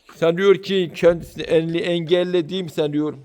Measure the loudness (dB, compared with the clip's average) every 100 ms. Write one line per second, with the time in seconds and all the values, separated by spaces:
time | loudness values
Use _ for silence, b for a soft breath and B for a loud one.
0 | _ -2 0 2 4 2 2 -2 -2 2
1 | 2 2 -4 -10 0 0 0 -4 -2 -2
2 | 0 0 2 0 -2 -6 -6 -4 -2 0
3 | -4 -6